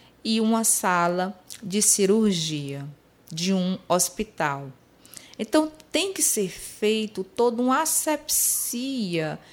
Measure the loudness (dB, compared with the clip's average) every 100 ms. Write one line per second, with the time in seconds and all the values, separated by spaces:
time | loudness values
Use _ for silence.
0 | -20 _ -2 2 2 2 2 0 2 2
1 | 2 0 -2 -6 -16 -14 -4 0 2 4
2 | 4 4 4 2 -2 -4 -6 -8 -12 -14
3 | _ _ -14 -4 0 0 0 -4 0 0
4 | 0 -4 -8 -4 -4 -4 -8 -16 _ _
5 | -20 -20 -18 -12 0 2 2 -4 -6 -2
6 | -2 0 0 0 -2 -6 -14 -2 0 0
7 | -2 -6 -6 0 0 2 2 2 2 0
8 | 0 -2 -2 0 0 0 -4 -4 -4 -2
9 | -2 -2 -2 -6 -12